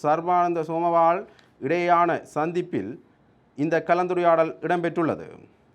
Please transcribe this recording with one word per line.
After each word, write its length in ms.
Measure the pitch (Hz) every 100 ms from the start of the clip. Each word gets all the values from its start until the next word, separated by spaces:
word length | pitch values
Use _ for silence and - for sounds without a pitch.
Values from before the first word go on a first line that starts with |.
சர்பானந்த 580 | 147 160 170 180 175 170
சோனோவால் 640 | 156 160 170 170 165 180 220 - _ _
இடையேயான 600 | 131 175 175 170 175 143
சந்திப்பில் 840 | - 147 160 175 170 131 98 143 _ _ _ _ _ -
இந்த 280 | 156 160 160
கலந்துரையாடல் 680 | 175 180 180 175 165 160 -
இடம்பெற்றுள்ளது. 680 | 156 175 165 170 156 101 82 - - _ _